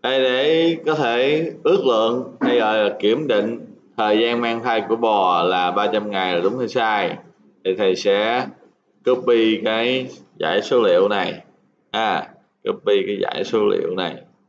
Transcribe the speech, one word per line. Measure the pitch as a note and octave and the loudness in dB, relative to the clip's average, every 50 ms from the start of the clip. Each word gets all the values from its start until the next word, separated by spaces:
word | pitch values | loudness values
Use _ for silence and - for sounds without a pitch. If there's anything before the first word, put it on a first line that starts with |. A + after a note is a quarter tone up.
| - | -2
Đây, | B2 C3 C3+ C3 | -2 0 0 0
để | C3 B2+ B2+ C#3 D3+ D#3+ E3 E3 E3 E3 D#3+ - | 0 0 2 2 2 2 4 2 2 0 0 -2
có | D3 D#3 | -2 -2
thể | D3 C#3+ A#2 A#2 A#2+ B2+ C#3 D3+ D#3 E3 D#3+ - - - | 0 0 0 2 2 2 2 2 0 -2 -4 -8 -4 0
ước | D3+ F3+ G3 - | 2 2 2 2
lượng | C3+ A#2 A2 A2+ A2+ A#2+ B2+ B2 B2 - - | 2 2 2 2 0 0 -2 -6 -8 -8 -4
hay | C3+ B2 A#2+ A#2+ | -2 0 2 2
gọi | A2 G#2+ A2 A2 | 2 2 2 2
là | G#2 G2+ - - | 0 0 -2 0
kiểm | - G#2 A2+ C#3 D#3 | 0 0 0 0 0
định | C#3 A#2 G#2 G2+ A2 A#2 - - - - - _ _ _ | 0 0 0 0 -2 -4 -8 -12 -18 -20 -20 _ _ _
thời | - A2 G#2+ G#2+ G#2+ | -4 0 2 2 2
gian | A#2 A#2 A#2+ A#2+ | 2 2 0 0
mang | A#2+ A#2 A#2 A#2 A#2 | -2 -2 -4 -4 -4
thai | B2 A2+ A2 G2+ F#2 | -2 -2 -2 -2 -2
của | A2+ | -2
bò | A2+ A#2 A2+ G#2+ G2+ F#2+ F2+ F2+ E2+ E2+ | 0 2 2 2 2 2 2 2 2 2
là | F2+ F#2 F2+ F2+ F2+ | 0 0 0 0 0
ba | F2 G#2 G#2 G#2 G#2+ | 0 0 -2 0 -2
trăm | G#2+ G#2 G#2 | -2 -4 -4
ngày | G2+ G2 F#2 F2+ F2 | -4 -4 -2 -2 -2
là | E2+ | 0
đúng | F2 G2 A2+ C3 | 0 -2 -2 -2
hay | B2+ G#2+ | -6 -4
sai, | - B2+ A#2 A2 G#2+ G#2 F#2+ E2+ - - - - _ _ _ _ _ _ _ | -2 -2 0 0 0 0 -2 -4 -6 -8 -16 -20 _ _ _ _ _ _ _
thì | F#2+ F#2+ | -4 -2
thầy | F#2+ G#2+ F#2+ F2+ | 0 2 0 0
sẽ | - - G2+ G2 G2+ G#2 A2+ A#2 B2 C3 C#3+ - _ - - _ _ _ _ _ _ _ | 0 2 2 2 2 2 0 0 -2 -4 -6 -10 _ -20 -20 _ _ _ _ _ _ _
copy | B2+ B2+ B2+ B2 B2 A#2+ A2+ A2+ A2+ A2 G#2 G#2 | 0 0 0 2 2 2 4 4 2 2 0 -2
cái | G#2+ A2 A2+ A2+ A#2+ B2+ C3 B2+ B2+ - - - _ _ - | -2 -2 0 0 0 -2 -2 -4 -8 -14 -20 -20 _ _ -6
dải | D#2+ D#2+ E2+ G2+ - | -4 -2 -2 -2 0
số | - - B2 A2+ | 2 2 2 4
liệu | G2 F2 F2 F#2+ G#2 | 4 4 4 4 2
này. | G#2 G2 F2+ F2 F2+ F2 - _ _ _ _ _ _ _ _ _ | 2 -2 -4 -4 -6 -12 -16 _ _ _ _ _ _ _ _ _
À, | - G#2+ A2 G#2+ - - - - - - _ _ _ _ _ | -6 -4 -2 -2 -2 -4 -4 -8 -18 -20 _ _ _ _ _
copy | G2 F#2 - _ G#2 G#2 G2+ F#2 | -6 -6 -4 _ 2 2 2 2
cái | G2 G#2 G2 - | -2 -4 -4 -4
dải | - - - F#2+ | -4 -4 -6 -6
số | - - A2 G#2+ | -2 0 0 2
liệu | G2+ - E2+ - E2 F2+ | 2 0 0 -2 -4 -4
này. | F#2 F2+ E2+ D2+ - - _ _ _ _ | -4 -4 -6 -6 -10 -20 _ _ _ _